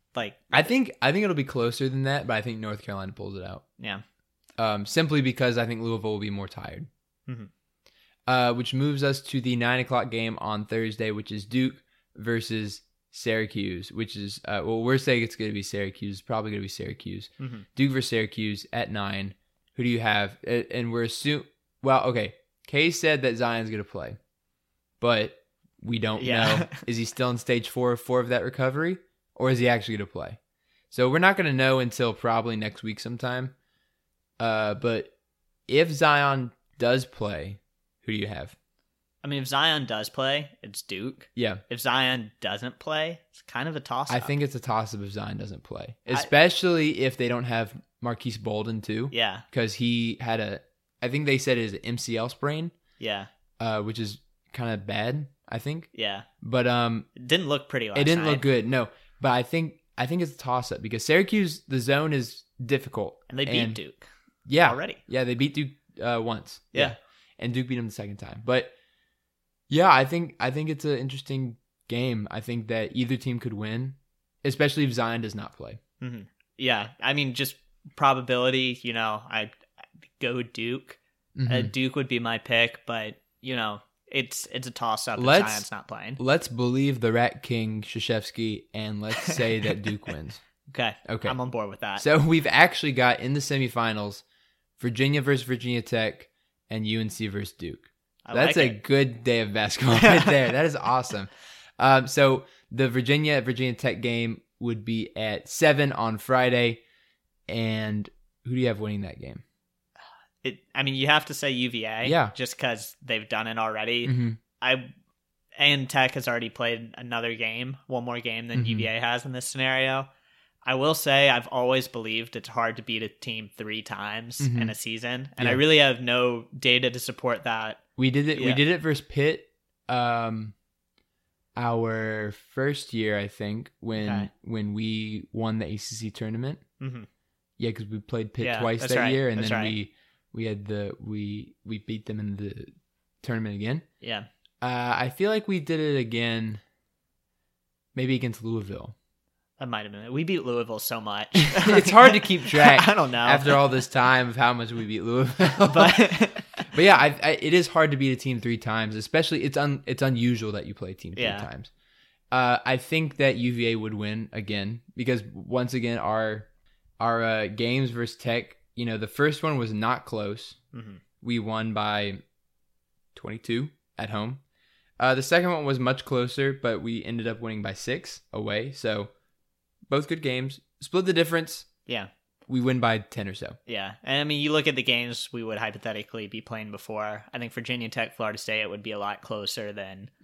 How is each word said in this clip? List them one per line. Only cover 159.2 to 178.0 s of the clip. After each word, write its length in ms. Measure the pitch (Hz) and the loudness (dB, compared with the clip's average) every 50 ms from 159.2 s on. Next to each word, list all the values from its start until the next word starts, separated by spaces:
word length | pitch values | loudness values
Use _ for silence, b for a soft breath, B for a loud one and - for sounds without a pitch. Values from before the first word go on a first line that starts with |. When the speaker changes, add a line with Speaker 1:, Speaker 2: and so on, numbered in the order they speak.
| 160 - 165 - 107 | 2 2 0 0 0
Speaker 2:
it's 140 | 135 135 | 0 0
un-, 260 | 143 143 147 139 135 - | 2 0 0 0 -2 -4
it's 160 | 139 127 - 139 | -6 -2 0 2
unusual 500 | 135 127 117 120 123 120 110 113 107 101 | 2 2 4 4 2 2 2 -2 -4 -6
that 140 | 101 - | -6 -8
you 60 | 92 98 | -8 -10
play 180 | - 98 92 95 | -10 -10 -10 -10
a 20 | |
team 200 | - - 85 90 | -12 -12 -12 -6
three 100 | 117 120 | -2 -2
Speaker 1:
Yeah. 140 | 107 101 101 | -2 -2 -4
Speaker 2:
times. 340 | 104 - 62 - - - _ b b b b b b b b b b - | -8 -10 -12 -14 -16 -18 _ b b b b b b b b b b -2
Uh, 280 | 127 127 127 123 123 - - | 2 2 4 4 2 2 2
I 120 | 127 131 | 0 0
think 400 | 123 - - 160 160 160 143 - | 0 -2 -2 -2 0 0 -2 0
that 200 | - 139 135 104 | 2 2 4 4
U 160 | 117 120 123 120 | 2 0 0 0
V 160 | 117 117 113 113 | 2 0 0 0
A 20 | |
would 160 | 110 107 110 110 | 0 -2 -4 -4
win 360 | 104 104 104 107 113 110 107 - | -4 -4 -4 -4 -6 -8 -8 -8
again 480 | 110 101 101 104 101 98 104 117 117 _ - - | -10 -6 -4 -4 -4 -4 -4 -6 -8 _ -16 -8
because 260 | - 120 127 127 113 101 107 95 | -4 0 0 0 0 -2 -8 -14
once 400 | 95 90 - 120 127 123 117 131 | -16 -10 -2 -2 -2 0 0 -2
again 240 | 123 117 117 117 - | -2 -2 -2 -4 -2
our, 480 | - 98 107 110 110 107 107 107 - _ _ _ _ _ _ _ _ _ _ - | -2 -2 0 0 0 -2 -4 -6 -10 _ _ _ _ _ _ _ _ _ _ -2
our, 220 | 113 117 117 117 113 | 0 0 2 2 2
uh, 220 | 113 110 110 107 92 | 2 0 0 0 -2
games 420 | 107 107 117 117 123 135 135 120 | -2 -2 0 0 2 0 0 -2
versus 260 | 117 120 117 113 - | -2 -4 -6 -6 -6
Tech, 400 | - - 120 117 120 - - - _ _ _ _ | -8 -4 -2 -2 -2 -4 -6 -18 _ _ _ _
you 100 | 120 120 | -6 -6
know, 120 | 117 110 104 | -4 -4 -4
the 100 | 110 101 | -6 -8
first 340 | - - 143 151 143 - - | 0 2 2 2 2 0 -2
one 160 | 156 147 131 | -2 0 0
was 140 | 117 110 107 | -2 -2 -2
not 340 | 104 113 117 127 - - | -2 0 0 0 -2 -4
close. 480 | - 120 107 104 101 107 113 - - - _ _ _ - | -8 -6 -6 -4 -6 -6 -8 -12 -18 -20 _ _ _ -18
Speaker 1:
Mm-hmm. 240 | 120 110 104 95 87 _ _ _ _ - | -18 -16 -16 -20 -20 _ _ _ _ -6
Speaker 2:
We 180 | 123 120 113 | -2 -2 -2
won 340 | 104 110 110 110 110 113 107 | -2 -2 -4 -2 -2 -2 -2
by 440 | 107 107 107 104 104 101 101 95 - - _ _ _ _ _ _ _ _ _ _ _ _ _ _ _ _ _ _ | -2 0 0 0 0 -2 -2 -6 -8 -14 _ _ _ _ _ _ _ _ _ _ _ _ _ _ _ _ _ _
twenty-two 520 | - - - 110 110 _ - 117 120 143 151 _ _ _ _ _ - | -14 -12 -10 -10 -10 _ -2 -2 -2 -2 -4 _ _ _ _ _ -10
at 120 | 107 107 | -8 -6
home. 280 | 107 104 107 120 135 135 _ _ _ _ _ _ _ _ _ _ _ - | -4 -4 -4 -4 -6 -10 _ _ _ _ _ _ _ _ _ _ _ 0
Uh, 160 | 120 131 131 | 2 2 4
the 60 | 131 135 | 2 2
second 260 | - 170 175 180 180 | 4 4 4 4 4
one 140 | 175 156 147 | 0 0 0
was 140 | 139 135 127 | 0 0 0
much 240 | 127 123 135 135 - | 2 0 0 -2 -2
closer, 480 | - 139 123 123 127 - 143 135 139 135 | -2 0 0 0 -2 -2 -2 -2 -2 -2
but 300 | 135 - 120 117 - - | -2 -2 -2 -2 -2 -4
we 220 | 117 117 110 - | -4 -6 -6 -6
ended 220 | 85 117 117 110 | -6 -6 -4 -4
up 140 | 117 110 107 | -4 -6 -6
winning 220 | 117 113 110 107 101 | -8 -8 -6 -6 -6
by 100 | 104 95 | -8 -8
six 480 | - - 117 131 180 | -8 -6 -6 -6 -6